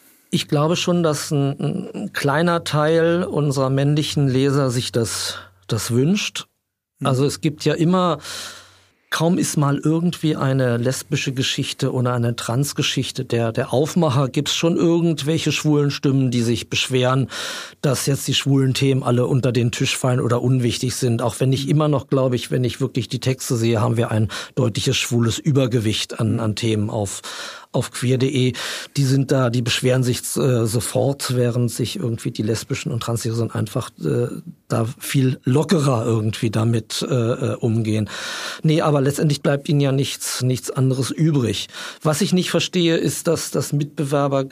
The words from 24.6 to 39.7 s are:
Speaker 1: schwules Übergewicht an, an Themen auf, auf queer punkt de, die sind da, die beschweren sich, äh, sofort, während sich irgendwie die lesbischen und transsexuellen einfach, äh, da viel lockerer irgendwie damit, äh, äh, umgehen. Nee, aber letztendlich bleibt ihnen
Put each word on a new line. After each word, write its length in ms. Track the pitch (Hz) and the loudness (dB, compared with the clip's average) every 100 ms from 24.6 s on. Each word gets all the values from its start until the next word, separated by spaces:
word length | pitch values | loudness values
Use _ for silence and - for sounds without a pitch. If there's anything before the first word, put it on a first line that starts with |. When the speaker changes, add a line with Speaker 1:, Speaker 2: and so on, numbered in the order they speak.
| 113 - 139 127 | 0 0 -2 -2
Speaker 1:
schwules 420 | - 120 117 - | 0 2 2 0
Übergewicht 840 | 160 139 127 123 107 104 - - | 2 2 2 2 0 -2 -6 -4
an, 200 | 113 110 | -2 0
an 160 | 113 101 | -2 -2
Themen 340 | 113 107 104 | 0 0 -2
auf, 320 | 113 98 - - - - - - 135 | -2 -4 -6 -12 -12 -14 -16 -6 -4
auf 160 | - | -4
queer 260 | - 123 127 | -4 0 2
punkt 160 | 131 | 2
de, 180 | 131 127 123 - - - - | 2 0 0 -8 -8 -6 -2
die 80 | |
sind 260 | 131 135 139 | 2 2 4
da, 200 | 135 123 | 2 2
die 120 | 120 | 0
beschweren 400 | 117 - 127 127 | 0 0 2 2
sich, 160 | 123 117 - - | 2 -2 -4 0
äh, 300 | 143 120 113 | 2 2 2
sofort, 720 | 120 - 120 123 139 - 123 | 0 -2 0 0 0 -2 0
während 340 | 120 117 120 | 2 2 -2
sich 260 | - 117 202 | -2 -4 -2
irgendwie 360 | 127 113 131 | -4 -4 -4
die 100 | 117 | -4
lesbischen 480 | 107 110 - 135 - | -2 -2 -4 -6 -4
und 120 | 120 | -4
transsexuellen 480 | - 117 117 113 113 | -4 -4 -2 -2 -2
einfach, 380 | - 110 127 - - | -2 -4 -4 -6 -6
äh, 240 | 156 123 123 - - - _ | -2 0 -2 -6 -14 -20 _
da 160 | 113 113 - | -2 -2 -6
viel 400 | - 143 131 139 | -2 2 2 0
lockerer 600 | - 135 156 170 139 117 | 0 2 4 2 4 2
irgendwie 460 | 113 110 107 - 113 | 2 0 0 -2 -2
damit, 560 | 117 113 120 - - - | 0 2 0 -2 -6 -2
äh, 60 | |
äh, 400 | 127 113 - 117 113 | 0 0 0 -2 -2
umgehen. 480 | 120 113 110 107 104 - - - - - | 0 0 0 0 -2 -6 -10 -10 -10 -2
Nee, 160 | 160 151 | 2 2
aber 200 | 151 143 | 4 4
letztendlich 420 | 135 143 156 143 | 2 2 0 2
bleibt 260 | 160 143 | 0 0
ihnen 120 | - | 2